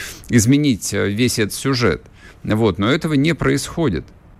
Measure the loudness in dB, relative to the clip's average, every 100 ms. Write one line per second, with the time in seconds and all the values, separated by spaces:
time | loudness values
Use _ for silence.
0 | -14 -14 0 2 4 4 2 0 -2 -2
1 | -2 0 0 0 -4 -4 -4 0 0 0
2 | -6 -20 -20 -10 -4 2 2 2 0 0
3 | 0 0 2 0 0 -2 -4 -2 -2 -2
4 | -8 -20 -20